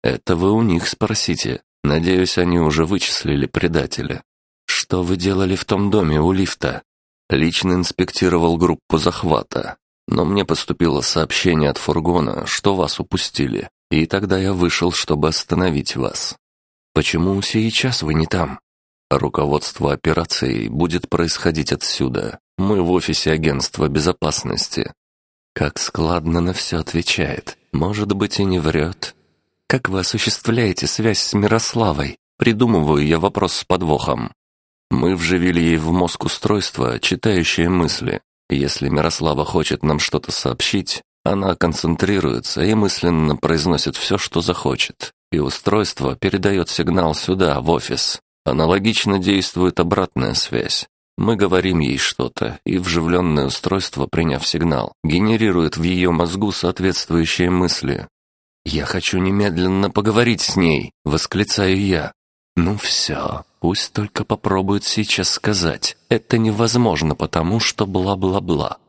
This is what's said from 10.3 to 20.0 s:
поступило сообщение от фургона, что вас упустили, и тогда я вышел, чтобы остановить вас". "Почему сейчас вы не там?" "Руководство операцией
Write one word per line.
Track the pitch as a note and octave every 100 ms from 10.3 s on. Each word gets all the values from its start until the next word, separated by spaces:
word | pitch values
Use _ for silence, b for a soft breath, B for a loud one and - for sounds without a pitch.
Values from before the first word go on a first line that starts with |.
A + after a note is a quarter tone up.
| G2+
поступило | F2 D2+ - - E2+ C#2+
сообщение | - - D#2 - F#2 D#2 D2
от | C2
фургона, | - D2+ D#2+ F2 C2+ - -
что | - G2+
вас | F#2+ D#2 -
упустили, | D#2+ F#2 - - C2+ G1+ - _ _
и | D2+ D#2+
тогда | G2 G2+ F#2+
я | F#2+
вышел, | F#2 F2 - F2
чтобы | E2+ - D2+ D#2
остановить | D#2+ - E2+ F#2 C#2+ - -
вас". | A1 - - - _ _ _ _ _
"Почему | D#2+ D2+ E2 F2+ G2
сейчас | - A2+ A2+ - B2+ A#2+
вы | D#2
не | D#2 D#2+
там?" | F#2 D2+ C2 _ _ _ _ _
"Руководство | C#2 C#2+ C#2+ D2 D2 - - D2
операцией | C#2